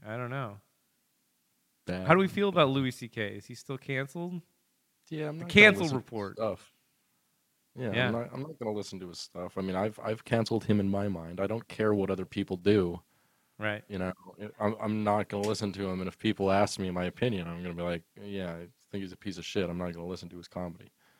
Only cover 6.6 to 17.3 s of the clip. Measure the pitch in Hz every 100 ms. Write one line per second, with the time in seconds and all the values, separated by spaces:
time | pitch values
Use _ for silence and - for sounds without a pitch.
6.6 | - _ _ _ _ _ _ _ _ _
7.6 | _ 127 123 107 123 117 120 131 147 156
8.6 | 113 104 98 95 90 85 - 90 90 -
9.6 | 95 92 107 104 110 110 - 117 110 113
10.6 | - 104 98 98 101 87 82 90 98 113
11.6 | - - 107 104 95 92 90 - 98 92
12.6 | 92 104 90 85 - _ _ _ _ -
13.6 | 107 107 - 98 92 92 95 - 107 -
14.6 | 107 110 110 107 104 104 98 101 104 107
15.6 | 104 92 98 92 92 - 110 101 98 98
16.6 | 101 - 92 90 90 - 123